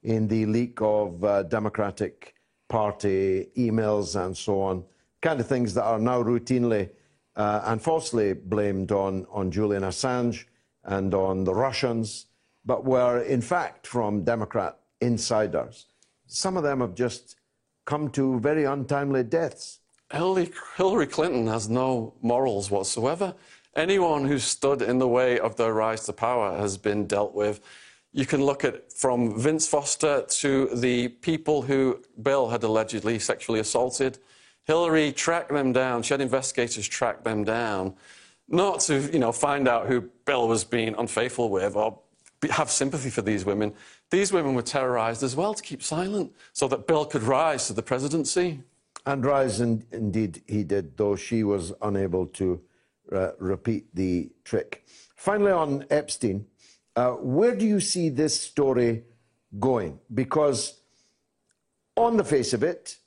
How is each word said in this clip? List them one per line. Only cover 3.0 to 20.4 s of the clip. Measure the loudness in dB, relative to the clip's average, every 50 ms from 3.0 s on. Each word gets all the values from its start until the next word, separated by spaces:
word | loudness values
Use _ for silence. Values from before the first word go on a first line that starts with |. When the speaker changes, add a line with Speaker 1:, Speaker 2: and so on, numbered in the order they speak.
| -2 0 0 2 2 2 0 -2 -2 -6 _
Speaker 1:
emails | -2 0 2 2 2 2 2 0 0 -2 -2 -4 -4
and | -4 -4 -6
so | -8 -4 -2 -2 0 0 -2
on, | -2 -4 -6 -12 _ _ _ _ _ _
kind | -2 -2 0 0
of | -2 -2
things | 0 0 0 0 0
that | -2 0
are | 0 0 0
now | 2 0 2 0 0
routinely, | 0 0 -2 0 0 0 2 2 2 2 0 0 -4 -8 _ _ _ _ _ _ _ _
uh, | -2 -2 0 0 0 0
and | -2 -2 -2
falsely | 0 0 0 0 -2 0 0 2 2 2 0
blamed | -2 -4 -4 0 0 0 0 0 -2 -2 0
on, | 0 2 2 0 -2 -4 -8 -8
on | -6 -4 -4 -2
Julian | 0 0 0 2 2 0 0
Assange | -4 -4 -2 -2 -2 0 0 0 -2 -2 -4 -10 _ _ _ _ _ _ _ _
and | -4 -4 -2 0 0 0
on | 0 0 0 0 0 0
the | 0 0
Russians, | 0 0 0 0 -2 -2 -2 -2 -2 -4 -6 -8 -14 -16 _ _ _ _ _ _ _ _
but | -4 -4 -2 2
were, | 2 2 4 4 4 2 0 0 0 0
in | 0
fact, | 0 0 0 -2 -2 -4 -8 -12 _
from | -6 -4 -2 0 0 0 0 0
Democrat | 0 0 0 -2 -2 -2 -2 -2 -2 -6 _ _ _ _ _
insiders. | 0 0 0 0 0 0 2 2 2 2 0 -2 -4 -4 -10 -20 -20 _ _ _ _ _ _ _ _
Some | _ -8 -4 -4 -2 -2 0
of | 0
them | 0 0 0
have | -2 -2 0
just | 0 -2 -2 -2 -6 -16 -20 -20 _ _ _ _ _ _ _ _ _ _
come | -4 -2 -2 -2 -2
to | 0 0 2 2 2 2
very | 2 2 2 2 2
untimely | 0 0 -2 -2 -2 -2 -2 0 0 0 0 0
deaths. | 0 0 0 0 -2 -4 -8 -18 -20 -20 -20 _ _ _ _ _ _
Speaker 2:
Hillary, | -4 -2 0 0 2 2